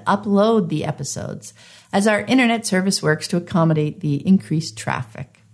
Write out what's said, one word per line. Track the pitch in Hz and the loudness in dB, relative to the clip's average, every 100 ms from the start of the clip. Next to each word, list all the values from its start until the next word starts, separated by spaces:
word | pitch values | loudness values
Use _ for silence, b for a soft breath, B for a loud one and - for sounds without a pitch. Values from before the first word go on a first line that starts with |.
| - | -2
upload | 202 208 196 220 226 170 | -2 2 2 4 4 0
the | 151 | -2
episodes, | - - 135 - - - - - b b b | -4 -6 -8 -8 -10 -12 -16 -20 b b b
as | 202 214 | 0 2
our | 208 | 2
internet | 208 262 240 226 - | 2 2 2 0 0
service | 185 196 - | 0 0 0
works | 151 160 - | 0 0 0
to | 175 | -4
accommodate | 190 175 165 156 151 - | 0 2 2 2 -2 -4
the | 151 143 | -4 -2
increased | - 190 - 160 156 107 | 2 2 2 -4 -4 -8
traffic. | 135 127 - - - _ _ | -6 -6 -6 -12 -16 _ _